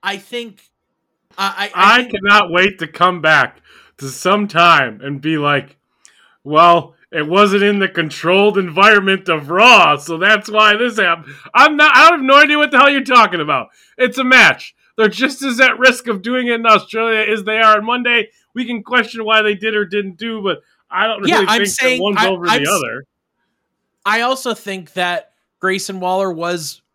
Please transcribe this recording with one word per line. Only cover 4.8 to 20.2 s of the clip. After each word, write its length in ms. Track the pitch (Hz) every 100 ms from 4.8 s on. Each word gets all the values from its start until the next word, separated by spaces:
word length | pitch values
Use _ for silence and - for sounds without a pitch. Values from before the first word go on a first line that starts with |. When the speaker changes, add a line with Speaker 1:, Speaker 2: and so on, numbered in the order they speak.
| 127 104
Speaker 2:
and 200 | 139 143
be 160 | 151 156
like, 380 | 147 139 143 _ _ _ _ _ _ _
"Well, 500 | 139 151 170 170 - _ _
it 140 | 160 151
wasn't 360 | 185 208 196
in 160 | 202 202
the 100 | 190
controlled 720 | 180 156 - 165 190 208 196
environment 680 | 180 156 208 208 196 196 190
of 200 | 160 143
Raw, 480 | 180 240 220 160 143
so 220 | 151 165
that's 320 | 190 214 208
why 240 | 214 214 208
this 240 | 240 214
happened." 340 | 180 170 147 143 - 240
I'm 220 | 302 302
not, 180 | 302 262
I 160 | 320
have 100 | 339
no 140 | 262 277
idea 240 | 294 294
what 100 | 294
the 80 | 269
hell 120 | 277
you're 120 | 277
talking 360 | 269 247 214 175
about. 280 | 151 135 113 _ _ -
It's 220 | 254 254
a 40 |
match. 520 | 254 254 180 131 - _ _ -
They're 120 | 220
just 340 | 180 285 277
as 180 | 277 233
at 200 | 262 220
risk 260 | 254 247 240
of 140 | 202
doing 260 | 202 254 240
it 40 |
in 140 | 233 226
Australia 580 | 208 - 220 226 220 208
as 100 | 220
they 140 | 196 220
are 200 | 220 214
on 60 | 220
Monday. 440 | 247 247 233 214 _ _
We 100 | 240 240
can 180 | 233
question 420 | 220 247 226 233 214
why 160 | 220
they 140 | 214 202
did 180 | 220 214
or 100 | 190
didn't 320 | 208 196
do, 220 | 170